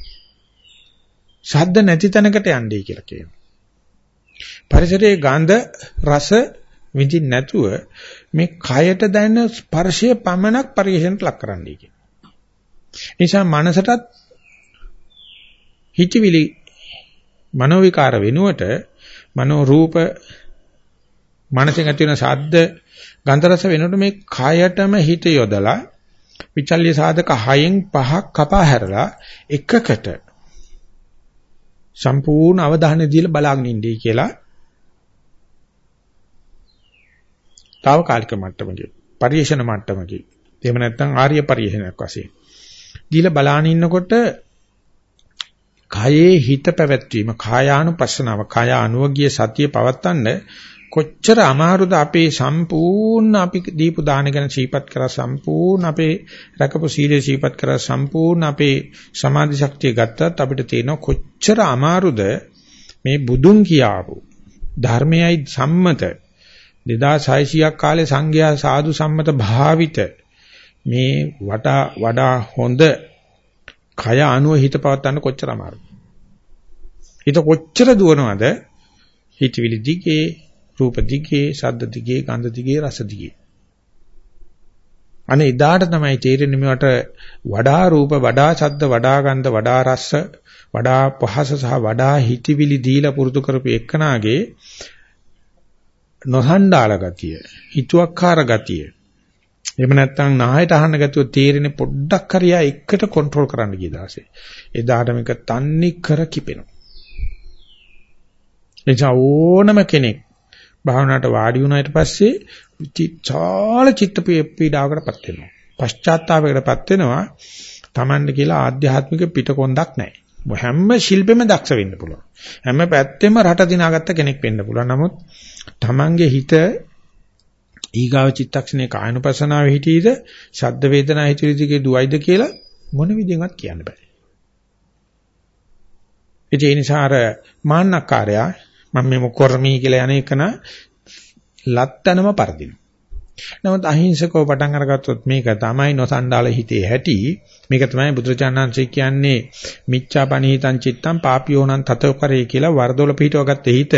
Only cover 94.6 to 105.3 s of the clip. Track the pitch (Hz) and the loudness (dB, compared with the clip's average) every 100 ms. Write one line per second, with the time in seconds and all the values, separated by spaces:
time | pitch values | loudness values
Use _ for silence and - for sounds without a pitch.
94.6 | - - - - _ _ _ _ _ _ | -20 -20 -20 -20 _ _ _ _ _ _
95.6 | _ _ _ _ _ _ 135 127 127 190 | _ _ _ _ _ _ -2 0 2 4
96.6 | 196 170 110 98 90 90 82 80 - - | 4 4 2 0 -4 -8 -10 -12 -16 -20
97.6 | - 151 131 170 170 170 180 165 127 113 | -10 -6 0 2 2 0 2 2 2 0
98.6 | - 87 73 - _ _ _ _ _ _ | -2 -10 -10 -18 _ _ _ _ _ _
99.6 | - - 127 139 135 139 143 131 123 135 | -12 -2 2 4 2 0 0 2 2 2
100.6 | 170 160 156 156 143 143 127 139 139 143 | 2 2 2 2 0 0 0 2 2 2
101.6 | 147 147 131 135 143 190 - 185 180 175 | -2 -4 -6 -4 -2 -2 0 0 2 2
102.6 | 147 - - 196 208 156 151 147 139 123 | 2 -2 -4 -2 0 -2 -2 0 -2 -2
103.6 | 107 95 87 73 92 - - - - - | -6 -6 -10 -10 -14 -18 -20 -20 -20 -20
104.6 | - - 117 120 120 120 117 | -12 -6 -2 0 0 -4 -4